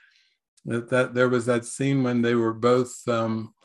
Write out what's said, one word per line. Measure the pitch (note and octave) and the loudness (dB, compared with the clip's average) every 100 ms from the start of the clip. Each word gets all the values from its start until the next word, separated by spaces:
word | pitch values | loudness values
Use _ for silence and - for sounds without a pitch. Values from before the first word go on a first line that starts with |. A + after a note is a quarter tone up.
| _ _ _ _ _ _ - | _ _ _ _ _ _ -8
That, | A#2+ A#2 | -6 -2
that | B2+ B2 | -2 0
there | B2 B2+ | 2 2
was | B2 A#2 | 2 0
that | A#2+ A#2 | -2 -2
scene | - C#3 C#3 | -4 -2 0
when | B2 B2 | 0 0
they | A#2+ A#2+ | 2 2
were | A2+ | 0
both, | A2+ A#2+ B2+ B2 - - | 2 2 2 0 -6 -4
um, | A#2 A2+ A2 A2 _ | -2 -2 -4 -8 _